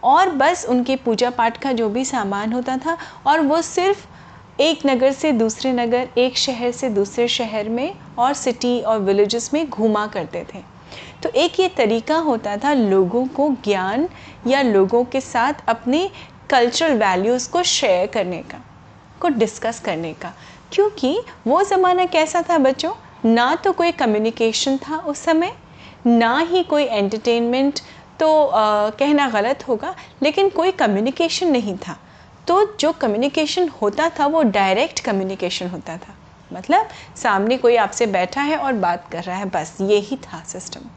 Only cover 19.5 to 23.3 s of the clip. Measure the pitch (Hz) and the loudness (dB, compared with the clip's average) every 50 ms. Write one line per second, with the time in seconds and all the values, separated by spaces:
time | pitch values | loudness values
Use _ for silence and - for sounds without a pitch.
19.5 | - - - 220 233 - - 233 180 160 165 165 156 - - 175 - - - - | -2 -4 -6 -6 -6 -4 -6 -6 -4 -4 -6 -8 -10 -10 -14 -14 -14 -16 -20 -20
20.5 | - - - - - - 403 415 415 - - 254 294 427 494 - - - - 220 | -20 -20 -20 -8 0 2 2 2 2 0 -2 0 0 0 -4 -6 -14 -8 -2 2
21.5 | 262 339 403 392 392 370 370 359 359 359 370 359 359 330 311 320 - 349 339 - | 2 2 2 2 2 2 4 4 4 2 2 2 2 0 0 2 0 -2 0 2
22.5 | 349 320 269 262 269 269 - 320 415 - - - - - - 226 | 2 4 4 2 2 0 -4 -6 -6 -8 -14 -20 -20 -2 2 4